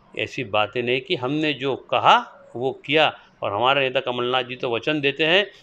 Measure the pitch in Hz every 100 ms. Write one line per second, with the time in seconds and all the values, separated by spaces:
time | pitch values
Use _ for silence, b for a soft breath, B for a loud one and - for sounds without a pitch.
0 | _ - 107 - 113 104 104 127 120 127
1 | 131 160 123 151 156 131 135 120 - 123
2 | 117 220 240 - - 117 127 - - 147
3 | 143 - B - 110 101 123 143 131 131
4 | 123 123 123 127 123 127 131 113 131 156
5 | 139 139 156 180 196 B